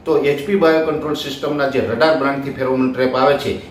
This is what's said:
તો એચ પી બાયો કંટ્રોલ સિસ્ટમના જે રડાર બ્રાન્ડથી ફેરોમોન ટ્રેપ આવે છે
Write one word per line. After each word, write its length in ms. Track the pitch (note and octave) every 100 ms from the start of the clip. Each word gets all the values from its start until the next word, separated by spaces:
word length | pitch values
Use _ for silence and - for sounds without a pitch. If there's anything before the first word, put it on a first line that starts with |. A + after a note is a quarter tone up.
તો 80 | - C#3+
એચ 220 | C#3 C#3+ -
પી 100 | G3
બાયો 300 | D#3+ D#3+ D#3
કંટ્રોલ 280 | D3 D3+
સિસ્ટમના 540 | D3 D3 C3 D3 D3 C#3
જે 100 | B2+
રડાર 380 | G#2 - D#3 D#3
બ્રાન્ડથી 360 | C#3 C#3 C3+ C3
ફેરોમોન 340 | C3 C3 B2+
ટ્રેપ 240 | B2+ B2+ B2+
આવે 180 | C3+ C#3
છે 120 | - - -